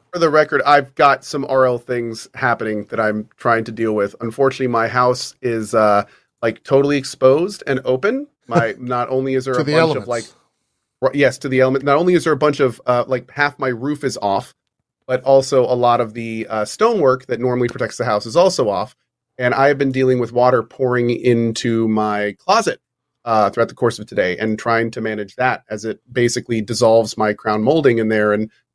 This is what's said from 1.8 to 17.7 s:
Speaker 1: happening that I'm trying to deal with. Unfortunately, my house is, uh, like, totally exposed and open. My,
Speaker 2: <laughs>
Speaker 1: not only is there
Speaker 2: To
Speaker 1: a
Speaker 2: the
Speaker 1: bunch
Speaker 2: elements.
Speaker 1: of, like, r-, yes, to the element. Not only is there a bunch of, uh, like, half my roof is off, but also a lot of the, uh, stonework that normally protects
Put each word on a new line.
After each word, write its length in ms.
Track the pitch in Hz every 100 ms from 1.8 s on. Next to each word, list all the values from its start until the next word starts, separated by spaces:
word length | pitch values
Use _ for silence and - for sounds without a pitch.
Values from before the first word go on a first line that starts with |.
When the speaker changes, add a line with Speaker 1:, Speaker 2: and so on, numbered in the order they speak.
| - 123 117 110 -
Speaker 1:
happening 500 | - 127 117 110 107 104
that 100 | 113
I'm 280 | 107 107 104 _
trying 260 | 123 113
to 80 | 113
deal 200 | 113 113
with. 220 | 107 101 -
Unfortunately, 480 | 117 117 135 - 127
my 180 | 117 113
house 480 | 127 127 123 - -
is, 320 | 123 117 107
uh, 300 | 113 107 101 98 _ _ _
like, 200 | 117 110
totally 340 | - 139 143 143
exposed 680 | 131 - 131 143 185 208 -
and 140 | 131
open. 440 | 127 131 196 262 285 _ -
My, 300 | 117 113 104
Speaker 2:
<laughs> 20 |
Speaker 1:
not 300 | 123 123 127
only 240 | 131 135
is 120 | 131 131
there 80 |
Speaker 2:
To 60 | 127
Speaker 1:
a 40 |
Speaker 2:
the 80 | 143
Speaker 1:
bunch 80 | 156
Speaker 2:
elements. 240 | 160 135
Speaker 1:
of, 40 | 113
like, 160 | 120 107 _ _ _ _ _ _ -
r-, 80 | 131
yes, 260 | 143 135 -
to 100 | 139
the 120 | 131
element. 240 | 131 135
Not 120 | 139 143
only 180 | 180
is 80 | 175
there 100 | 165
a 40 | 143
bunch 220 | 151 143
of, 200 | 135 113 -
uh, 180 | 123 117
like, 200 | 127 -
half 260 | - 143 -
my 100 | 131
roof 360 | 117 135 147
is 120 | 135 107
off, 320 | 101 98 - _ _ _ _ _ -
but 140 | 127
also 400 | 135 135 135 135
a 100 | 120
lot 260 | 123 120 120
of 140 | 110
the, 320 | 113 113 113 110
uh, 160 | 110
stonework 640 | 107 - 226 220 139 131 -
that 140 | 113
normally 280 | 127 123
protects 280 | 120